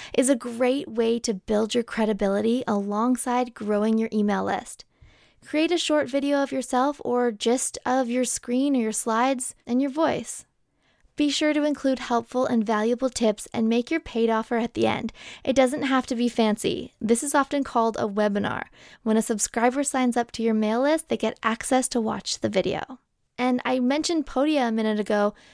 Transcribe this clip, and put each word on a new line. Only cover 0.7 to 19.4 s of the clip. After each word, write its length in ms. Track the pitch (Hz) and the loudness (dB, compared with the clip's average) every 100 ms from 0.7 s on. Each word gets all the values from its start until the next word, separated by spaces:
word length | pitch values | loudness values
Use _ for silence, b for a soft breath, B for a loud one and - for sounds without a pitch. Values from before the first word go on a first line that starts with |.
| 277 - | 0 -2
way 300 | 220 226 233 | -2 0 0
to 140 | 233 | -2
build 400 | 190 - 208 214 | -4 -2 0 0
your 100 | 240 | -2
credibility 800 | 226 - 214 208 196 202 220 247 - | -2 0 0 2 0 0 2 0 0
alongside 840 | 208 202 208 240 254 - 247 247 | -2 -2 0 2 0 0 0 -2
growing 440 | - 208 208 214 220 | -4 -2 0 2 2
your 100 | 220 | 0
email 320 | 220 208 196 | 0 0 0
list. 400 | 190 170 - - - b b b b b - | -2 -4 -6 -14 -20 b b b b b -4
Create 260 | 302 320 | 0 2
a 60 | 339 | 2
short 300 | - 302 262 | 2 0 2
video 340 | 277 277 285 | -2 0 0
of 100 | 277 | 0
yourself 480 | 262 240 247 277 285 | -4 -2 0 0 -2
or 280 | - 247 247 | -2 0 0
just 460 | 208 233 254 - - - | 0 0 0 -2 -6 -2
of 240 | 254 240 | 0 0
your 140 | 247 | 0
screen 520 | 247 - - 247 285 269 | -2 -2 -2 0 2 0
or 40 | |
your 120 | 220 | 0
slides 640 | 220 240 220 262 262 - - - | -2 -2 0 0 0 -4 -10 -4
and 140 | 247 | -2
your 100 | 277 | 0
voice. 540 | 285 311 - 226 - - _ _ _ _ _ _ - | 0 0 0 -6 -12 -16 _ _ _ _ _ _ -2
Be 140 | 294 | 0
sure 220 | 277 302 | 2 2
to 120 | 294 | 2
include 360 | 294 285 269 262 | 2 0 0 0
helpful 460 | - 240 233 247 254 | 0 -2 -2 -2 0
and 200 | 233 214 | 0 2
valuable 440 | 214 220 240 262 | 0 0 0 -2
tips 380 | - 226 208 - | 0 0 0 -4
and 140 | - 226 | -2 0
make 220 | 233 240 | 2 0
your 100 | 330 | -2
paid 280 | - 233 226 | -4 0 0
offer 300 | 220 220 240 | 0 0 -2
at 160 | 233 | -2
the 120 | - 220 | 0 0
end. 260 | 214 226 - B B | 0 -4 -10 B B
It 120 | - 254 | 0 4
doesn't 260 | 254 294 | 4 2
have 240 | 277 262 254 | 0 0 0
to 80 | |
be 140 | 233 240 | 0 0
fancy. 640 | 233 220 214 - - - - | 2 0 0 -2 -4 -6 -4
This 220 | 208 233 | 0 2
is 120 | 285 | 2
often 300 | 294 269 285 | 0 0 0
called 320 | 269 240 226 214 | 0 0 0 0
a 120 | 220 | -2
webinar. 560 | 202 208 202 202 - - - B B | 0 0 0 -2 -4 -8 -14 B B
When 140 | 220 220 | 0 2
a 60 | |
subscriber 600 | 220 214 | 2 0